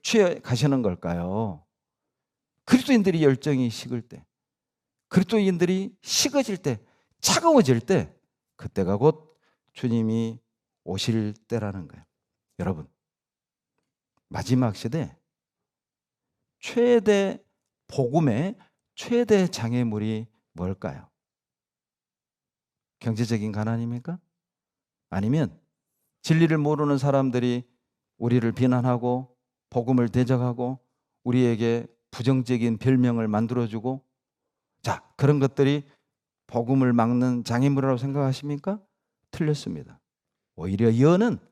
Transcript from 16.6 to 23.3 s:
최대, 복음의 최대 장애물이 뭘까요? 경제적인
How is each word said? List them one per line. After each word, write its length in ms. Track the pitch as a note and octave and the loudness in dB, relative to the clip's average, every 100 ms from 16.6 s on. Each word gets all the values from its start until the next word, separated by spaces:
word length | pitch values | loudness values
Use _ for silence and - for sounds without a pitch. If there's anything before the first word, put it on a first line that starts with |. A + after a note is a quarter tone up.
최대, 840 | - A#3+ A#3+ A#3 G3+ G3+ G3 - _ _ _ _ - | -6 0 4 4 4 2 2 -4 _ _ _ _ -10
복음의 680 | - B2 D#3 D3 A2 F#3 A#3 _ _ _ | -2 0 2 2 2 -2 -6 _ _ _
최대 520 | - - A#3+ A3+ G3+ F3+ | -14 -2 0 2 2 2
장애물이 800 | - A#2 B2 A#2 G#2+ G#2+ A2 A2+ _ _ | -2 -4 -2 -2 -2 -4 -6 -8 _ _
뭘까요? 560 | - F2+ F#2 E2 C#2 - _ _ _ _ _ _ _ _ _ _ _ _ _ _ _ _ _ _ _ | -8 -6 -6 -10 -12 -18 _ _ _ _ _ _ _ _ _ _ _ _ _ _ _ _ _ _ _
경제적인 520 | A2+ A2 A2+ | -6 -2 -2